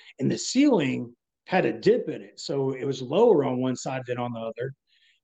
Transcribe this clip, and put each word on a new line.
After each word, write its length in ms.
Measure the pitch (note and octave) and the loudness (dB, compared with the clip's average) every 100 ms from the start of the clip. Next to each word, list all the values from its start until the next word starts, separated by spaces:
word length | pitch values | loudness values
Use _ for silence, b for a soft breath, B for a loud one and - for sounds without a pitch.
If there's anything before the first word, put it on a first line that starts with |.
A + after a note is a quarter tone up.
| b - | b -4
And 100 | - | -2
the 80 | - | -2
ceiling 800 | - B3+ D4 G3+ C3 B2 B2 - _ _ - | 0 2 4 4 2 -2 -8 -14 _ _ -2
had 180 | F#3 A#2 | 0 2
a 60 | |
dip 380 | A2 F#3+ B3 E3 | 2 4 4 0
in 120 | C3 | -8
it. 160 | - - | -12 -14
So 340 | - C#3 C3+ | -6 -2 -2
it 120 | C3 | -2
was 180 | C3+ C3 | -4 -6
lower 440 | B2 E3+ A#3+ D#3+ B2+ | -2 4 6 6 2
on 160 | B2+ | 0
one 160 | B2+ B2 | -2 -4
side 240 | C#3 C3 B2+ | -6 -8 -6
than 120 | B2 | -6
on 160 | A#2+ | -6
the 80 | A#2 | -6
other. 320 | A2+ A#2 C3+ - _ _ _ _ | -8 -8 -8 -10 _ _ _ _